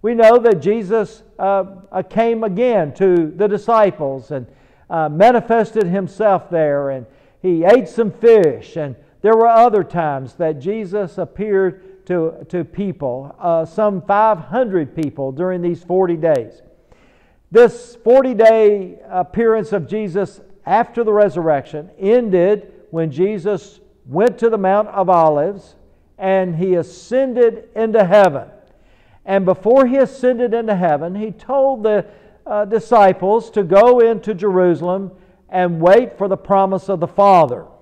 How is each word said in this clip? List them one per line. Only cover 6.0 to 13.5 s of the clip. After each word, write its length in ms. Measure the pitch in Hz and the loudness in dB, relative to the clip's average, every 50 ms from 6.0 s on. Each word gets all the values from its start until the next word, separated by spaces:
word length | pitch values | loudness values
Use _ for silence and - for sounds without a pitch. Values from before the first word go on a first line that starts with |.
| 190 185 - - 220 208 196 170 - - | -6 -8 -8 -2 0 0 0 0 -2 -4
there, 400 | 175 165 156 147 143 143 143 139 | -2 -2 0 0 0 -2 -4 -6
and 140 | 135 131 123 - _ _ _ _ _ _ - | -8 -8 -12 -16 _ _ _ _ _ _ -4
He 220 | 185 175 165 165 | -2 -2 0 4
ate 240 | 180 220 254 - - | 4 4 4 2 -2
some 240 | - - 233 208 - | -4 -4 -4 -4 -4
fish, 640 | - - 233 226 214 185 151 127 107 - - - | 0 4 4 6 6 4 2 0 -4 -14 -14 -12
and 180 | 165 151 139 127 - _ _ _ _ - | -10 -10 -10 -12 -16 _ _ _ _ 0
there 120 | 202 226 | 2 2
were 140 | 226 226 233 | 4 4 4
other 340 | 226 226 233 247 214 208 180 | 4 4 4 4 4 0 -2
times 520 | - - 175 165 151 143 135 131 123 _ | -2 -4 -4 -4 -4 -4 -6 -10 -12 _
that 240 | _ 175 160 147 139 | _ -4 -4 -4 -4
Jesus 580 | 127 175 208 226 214 180 180 208 202 175 - - | -6 -8 -6 -6 -8 -8 -6 -6 -8 -8 -8 -10
appeared 880 | 175 - _ - 202 220 202 190 190 185 - 190 - - - _ _ | -10 -10 _ -10 -6 -2 0 0 0 0 -4 -6 -20 -20 -20 _ _
to, 400 | _ 180 175 160 160 165 - 127 - | _ -4 -2 -2 -4 -6 -10 -18 -10
to 160 | - 180 165 | -8 -8 -8
people, 680 | - - - 202 196 175 - 147 131 120 131 135 143 - _ | -8 -8 -8 -8 -8 -8 -8 -8 -8 -8 -8 -12 -16 -18 _
uh, 240 | - 175 | -4 -2